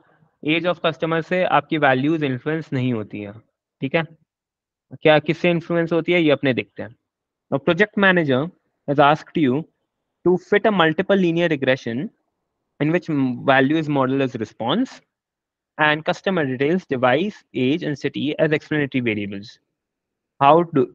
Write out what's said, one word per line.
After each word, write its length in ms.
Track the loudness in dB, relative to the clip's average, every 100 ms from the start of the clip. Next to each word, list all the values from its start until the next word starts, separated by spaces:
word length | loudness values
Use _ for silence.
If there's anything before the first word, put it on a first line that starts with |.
| _ _ _ _ -4
age 200 | -2 -2
of 80 | -2
customer 420 | -4 -2 -4 -4
से 180 | -2 -2
आपकी 340 | 0 0 0 0
वैल्यूज 460 | 2 2 0 -2
इन्फ्लुएंस 480 | -2 -4 -6 -6 -4
नहीं 200 | -4 -2
होती 280 | -4 -6 -12
है, 120 | -12 -16 _ _ _ -10
ठीक 140 | -4
है? 80 | -4 -4 _ _ _ _ _ _ _ _ 0
क्या, 160 | 4 4
किससे 320 | 2 -2 0
इन्फ्लुएंस 420 | -2 -2 -4 -2
होती 200 | -2 0
है, 80 | 2
ये 80 | 2
अपने 220 | 2 0
देखते 280 | -2 -4 -10
हैं। 120 | -16 -18 _ _ _ _ -6
Now, 80 | -4
project 340 | 0 0 0 2
manager 420 | 2 2 2 0 -2 -8 _ _ -4
has 120 | 4
asked 360 | 4 4 -2 -2
you 260 | 0 0 -6 _ _ _ _ _
to 120 | 0 0
fit 280 | 2 0 2
a 40 |
multiple 440 | 2 2 2 0 2
linear 320 | 2 0 0
regression 640 | 0 0 -2 -2 -6 -8 _ _ _ _ _ _ -4
in 100 | 0
which 160 | 0 -2
m-, 340 | -2 -2 -2
value 320 | 0 2 2 0
is 120 | -2
modeled 320 | 0 0 0
as 120 | -2 -4
response 640 | -10 -6 -4 -2 -4 -8 _ _ _ _ _ _ _ -2
and 260 | 0 0
customer 400 | -2 -4 -2 -2 -2
details, 380 | -2 -2 -2 -4
device, 580 | 0 2 2 -2 -8 _
age, 280 | -4 -2 -2
and 160 | -4 -6
city 400 | -8 -6 -6 -2
as 140 | 0
explanatory 480 | -2 -4 -4 -2 -2
variables. 580 | -2 -4 -6 -10 -16 -20 _ _ _ _ _ _ _ 0
How 220 | 4 4
do, 280 | 2 0 -2